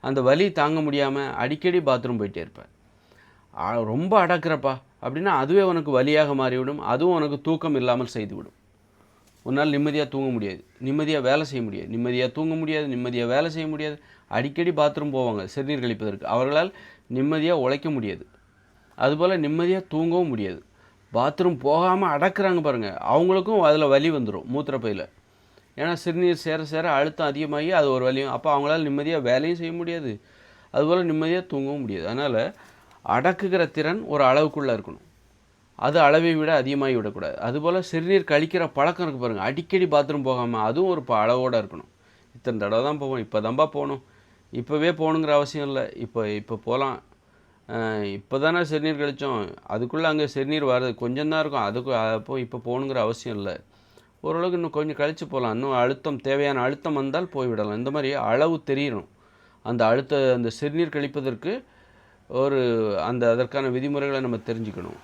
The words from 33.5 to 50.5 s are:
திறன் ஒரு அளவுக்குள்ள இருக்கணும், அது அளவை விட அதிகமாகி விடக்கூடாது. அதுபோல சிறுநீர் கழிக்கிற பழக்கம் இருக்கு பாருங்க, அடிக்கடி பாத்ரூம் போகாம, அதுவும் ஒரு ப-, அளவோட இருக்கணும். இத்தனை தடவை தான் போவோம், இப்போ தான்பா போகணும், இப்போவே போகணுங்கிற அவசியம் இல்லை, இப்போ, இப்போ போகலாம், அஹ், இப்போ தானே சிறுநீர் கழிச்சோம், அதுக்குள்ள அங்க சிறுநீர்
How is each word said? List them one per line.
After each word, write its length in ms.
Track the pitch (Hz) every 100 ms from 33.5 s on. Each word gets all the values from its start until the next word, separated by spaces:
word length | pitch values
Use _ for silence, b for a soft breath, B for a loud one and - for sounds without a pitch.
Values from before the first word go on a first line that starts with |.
| 185 165
திறன் 280 | - 151 196 -
ஒரு 180 | 147
அளவுக்குள்ள 460 | 131 139 151 151 139
இருக்கணும், 300 | 110 90 69 - _ _ _ _ _ _ -
அது 180 | 139 160
அளவை 320 | 143 156 170
விட 180 | 160 156
அதிகமாகி 420 | 151 131 139 139 123
விடக்கூடாது. 400 | 107 98 80 -
அதுபோல 420 | 113 135 160 185
சிறுநீர் 480 | 180 165 170 196 -
கழிக்கிற 340 | 147 160 180 160
பழக்கம் 320 | 143 151 175 170
இருக்கு 160 | 135
பாருங்க, 220 | 120 104
அடிக்கடி 440 | 104 139 165 190 180
பாத்ரூம் 380 | 147 139 147 131
போகாம, 340 | 127 120 117
அதுவும் 300 | 107 135 185
ஒரு 100 | 170
ப-, 180 | 131 113
அளவோட 340 | 110 127 127 117
இருக்கணும். 340 | 98 82 - _ b b b
இத்தனை 260 | 120 - 113
தடவை 220 | 101 113
தான் 180 | 139 151
போவோம், 200 | 139 131
இப்போ 180 | 107 107
தான்பா 260 | 110 127 156
போகணும், 340 | 143 139 139 b b b b b
இப்போவே 380 | 123 120 151 165
போகணுங்கிற 420 | 160 156 160 156
அவசியம் 340 | 147 143 156 143
இல்லை, 180 | 135 107 -
இப்போ, 260 | 117 117 107 104
இப்போ 220 | 104 110
போகலாம், 400 | - 123 135 123 _ b b b b b -
அஹ், 360 | 113 113 107 101
இப்போ 260 | 98 - 135
தானே 240 | 151 175
சிறுநீர் 380 | 160 156 156 147
கழிச்சோம், 380 | 147 135 139 117 92 - -
அதுக்குள்ள 360 | 107 123 156 160
அங்க 200 | 151 147
சிறுநீர் 400 | 139 135